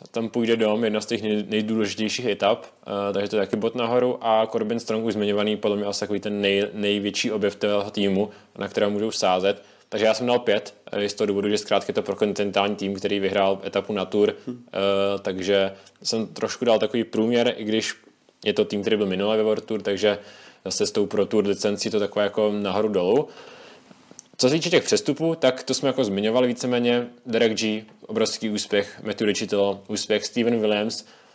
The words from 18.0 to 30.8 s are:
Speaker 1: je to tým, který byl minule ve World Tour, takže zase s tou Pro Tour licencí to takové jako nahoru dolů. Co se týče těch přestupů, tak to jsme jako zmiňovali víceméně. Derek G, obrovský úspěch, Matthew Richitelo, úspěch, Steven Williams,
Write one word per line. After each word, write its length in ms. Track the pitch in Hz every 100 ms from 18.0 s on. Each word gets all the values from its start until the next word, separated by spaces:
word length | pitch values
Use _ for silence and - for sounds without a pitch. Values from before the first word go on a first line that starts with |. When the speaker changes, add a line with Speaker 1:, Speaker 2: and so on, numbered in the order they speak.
| - _ _ _
Speaker 1:
je 80 | 107
to 120 | 104
tým, 160 | 104 101
který 160 | 98 107
byl 100 | 101
minule 300 | 92 101 110
ve 60 |
World 220 | 107 107
Tour, 180 | - 107
takže 360 | 101 95 104 101 - - - -
zase 220 | 95 - 104
s 40 |
tou 160 | 107 101
Pro 200 | 101 95
Tour 200 | 107 101
licencí 440 | 98 107 101 110
to 100 | 107
takové 240 | 101 107
jako 280 | 101 110 107
nahoru 360 | 104 101 98 107
dolů. 400 | 98 90 127 151 - - - - - - - - - - -
Co 100 | 127
se 60 |
týče 160 | 160 165
těch 140 | 160
přestupů, 500 | - 107 - 135 165
tak 280 | 160 131 127
to 120 | -
jsme 120 | 131 139
jako 180 | 131
zmiňovali 420 | 110 95 110 120 127
víceméně. 640 | 120 127 120 120 120 120 - 127
Derek 280 | 113 113
G, 300 | 110 110 107 107 - -
obrovský 440 | 110 107 - 113
úspěch, 500 | 104 - 101 98 -
Matthew 240 | 107 101 107
Richitelo, 540 | 98 101 101 101 98 -
úspěch, 380 | 104 - 104 -
Steven 340 | 120 117 117
Williams, 440 | 107 104